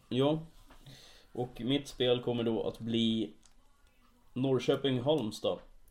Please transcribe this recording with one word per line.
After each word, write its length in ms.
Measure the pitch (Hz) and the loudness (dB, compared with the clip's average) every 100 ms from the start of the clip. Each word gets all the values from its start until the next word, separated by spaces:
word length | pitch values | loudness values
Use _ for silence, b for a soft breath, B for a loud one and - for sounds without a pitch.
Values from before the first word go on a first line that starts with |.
| - | -4
Ja. 300 | 123 143 160 160 - - - B 127 B B B | 0 2 0 -4 -18 -20 -20 B -20 B B B
Och 300 | - 127 - 117 | -8 -8 -6 -2
mitt 220 | 143 135 | -2 -2
spel 340 | - 123 123 | 0 2 2
kommer 220 | 123 120 | 0 0
då 200 | 117 110 - | 0 0 -2
att 120 | - | -6
bli 540 | 113 117 113 113 107 - - - - _ _ _ _ _ - | -2 2 2 2 -2 -8 -20 -20 -20 _ _ _ _ _ -12
Norrköping-Halmstad. 1300 | 120 135 127 - 123 139 127 123 156 110 - 104 87 - - - | -4 0 2 2 2 2 2 2 2 0 -2 -2 -2 -8 -20 -20